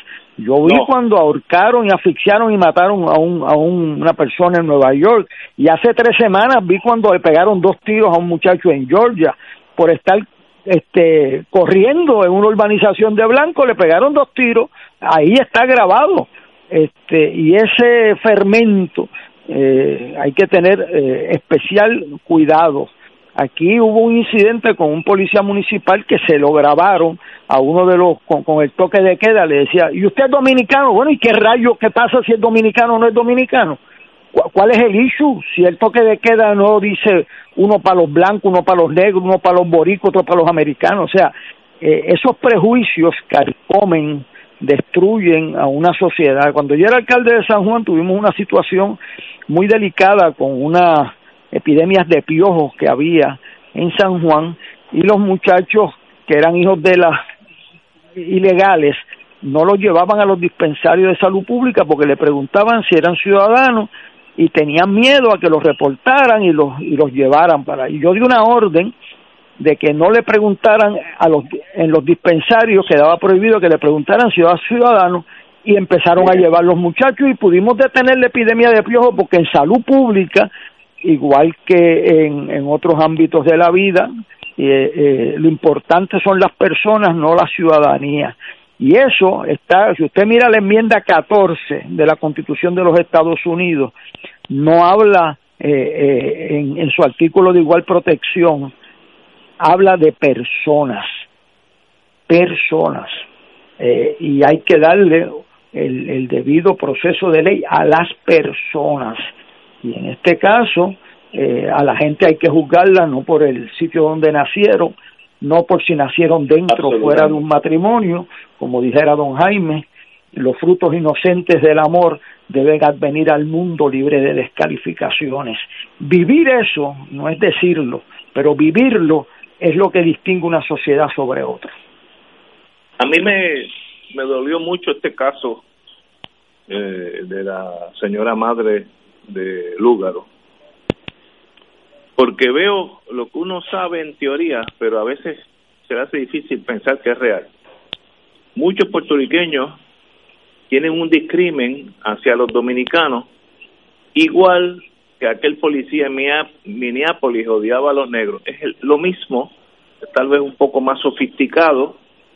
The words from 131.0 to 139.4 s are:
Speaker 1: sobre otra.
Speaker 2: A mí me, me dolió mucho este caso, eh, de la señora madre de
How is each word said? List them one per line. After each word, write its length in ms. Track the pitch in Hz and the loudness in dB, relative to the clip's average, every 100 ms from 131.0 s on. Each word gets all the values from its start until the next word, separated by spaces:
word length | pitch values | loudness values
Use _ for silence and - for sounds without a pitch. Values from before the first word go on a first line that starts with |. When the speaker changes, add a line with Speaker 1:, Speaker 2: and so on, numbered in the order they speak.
| 147 | -2
Speaker 1:
sobre 280 | - 131 - | -4 -6 -6
otra. 280 | 64 64 - - _ _ _ _ _ _ _ _ _ _ _ - | -8 -10 -16 -20 _ _ _ _ _ _ _ _ _ _ _ -8
Speaker 2:
A 80 | 131 | -4
mí 140 | 165 | -2
me, 460 | 202 196 180 139 107 - - - - | -2 -2 -4 -6 -10 -18 -20 -20 -18
me 80 | 135 | -10
dolió 340 | 135 131 135 165 | -6 -6 -6 -6
mucho 320 | 165 180 156 | -6 -8 -6
este 240 | 143 147 | -8 -8
caso, 480 | - 135 135 131 117 _ _ _ _ _ _ - _ _ _ - | -6 -6 -6 -10 -12 _ _ _ _ _ _ -20 _ _ _ -14
eh, 520 | 98 98 92 87 85 | -10 -10 -10 -12 -14
de 200 | 92 95 | -14 -12
la 460 | 98 95 92 87 87 - | -10 -10 -12 -16 -18 -10
señora 340 | 104 104 113 | -8 -4 -4
madre 520 | 110 113 117 107 104 98 _ _ _ - | -2 -4 -2 -2 -4 -6 _ _ _ -18
de 480 | 98 | -12